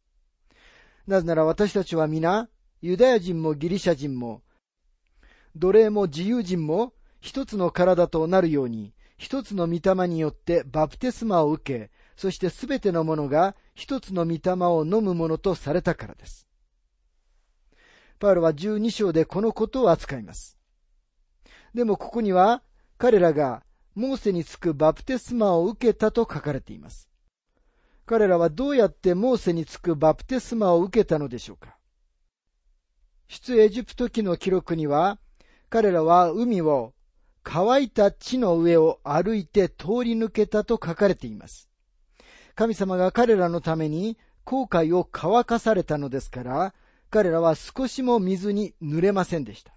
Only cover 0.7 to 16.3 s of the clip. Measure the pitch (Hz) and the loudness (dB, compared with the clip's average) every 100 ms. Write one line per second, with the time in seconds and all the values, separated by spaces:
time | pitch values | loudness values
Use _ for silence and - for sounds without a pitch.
0.7 | _ _ _ - 196 170 160 160 160 208 | _ _ _ -2 -2 0 2 2 2 0
1.7 | 202 180 165 156 156 165 202 233 _ _ | 0 -4 -2 -2 0 0 -2 -4 _ _
2.7 | _ 170 180 254 233 175 170 160 147 165 | _ -6 4 4 4 0 -4 -2 -2 -4
3.7 | 190 185 147 143 127 120 110 _ _ _ | -2 0 -2 -4 -8 -10 -12 _ _ _
4.7 | _ _ _ _ _ _ _ _ 156 180 | _ _ _ _ _ _ _ _ -4 4
5.7 | 202 220 208 190 143 190 247 185 185 151 | 4 4 2 -2 -2 -2 -2 -2 -4 -2
6.7 | 170 240 _ _ _ - 269 269 208 175 | -2 -4 _ _ _ -12 -10 -8 -4 -4
7.7 | - 180 175 170 160 160 190 175 147 127 | 2 2 4 2 0 0 2 2 0 -2
8.7 | 113 101 _ _ _ - 269 240 202 170 | -6 -12 _ _ _ -10 -10 -6 -4 -2
9.7 | 170 190 185 180 165 156 - - 170 139 | -2 0 0 0 -2 -4 -6 -2 -2 0
10.7 | 156 151 - 254 - 226 180 151 156 - | -2 -2 -2 -6 -4 -2 2 2 0 -4
11.7 | 123 104 _ _ _ 190 - 180 - 269 | -8 -10 _ _ _ -8 -4 -6 -6 -6
12.7 | 269 208 170 160 156 143 147 190 - _ | -2 -2 0 -2 -2 0 2 2 -2 _
13.7 | - - 254 - 185 165 165 185 180 175 | -20 -10 -8 -6 -4 -2 -2 -2 0 0
14.7 | 170 156 214 208 170 165 160 202 165 - | 0 0 -2 0 -2 -2 -2 -2 -4 -2
15.7 | 165 - 160 101 - - | -2 -2 -4 -8 -18 -20